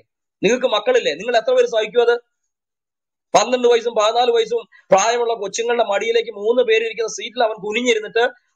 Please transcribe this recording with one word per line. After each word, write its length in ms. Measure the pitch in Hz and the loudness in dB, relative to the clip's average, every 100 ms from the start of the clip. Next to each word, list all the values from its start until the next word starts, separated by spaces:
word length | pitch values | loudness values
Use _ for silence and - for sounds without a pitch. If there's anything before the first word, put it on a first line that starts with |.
| - _ _ _ | -16 _ _ _
നിങ്ങൾക്ക് 240 | 180 247 247 | 0 0 0
മക്കളില്ലേ? 480 | 208 247 254 190 | 0 0 0 0
നിങ്ങൾ 220 | 147 220 240 | -4 -2 -2
എത്ര 180 | 262 | 2
പേര് 120 | 254 240 | 2 0
സഹിക്കും 360 | 220 220 240 | -2 -2 0
അത്? 160 | 233 240 - _ _ _ _ _ _ _ _ _ _ 185 | 2 0 -4 _ _ _ _ _ _ _ _ _ _ 0
പന്ത്രണ്ട് 300 | 214 247 240 | 2 2 4
വയസ്സും 260 | 233 233 | 2 2
പതിനാല് 360 | 220 214 233 247 | 0 0 2 2
വയസ്സും 380 | 233 214 233 - _ _ | 2 0 -4 -6 _ _
പ്രായമുള്ള 440 | 190 214 240 233 | 4 4 0 -2
കൊച്ചുങ്ങളുടെ 500 | 190 196 214 233 240 | -2 -6 -6 -2 0
മടിയിലേക്ക് 460 | 208 202 226 226 226 | 0 0 0 -2 -2
മൂന്ന് 320 | 202 208 247 | -4 -2 0
പേരിരിക്കുന്ന 460 | 220 220 226 214 220 | 2 0 0 -4 -6
സീറ്റിൽ 340 | - 220 233 | -8 -10 -2
അവൻ 120 | 220 | -2
കുനിഞ്ഞിരുന്നിട്ട് 680 | 220 202 214 247 220 208 226 254 - _ | -2 -6 -2 0 0 -2 -2 -2 -4 _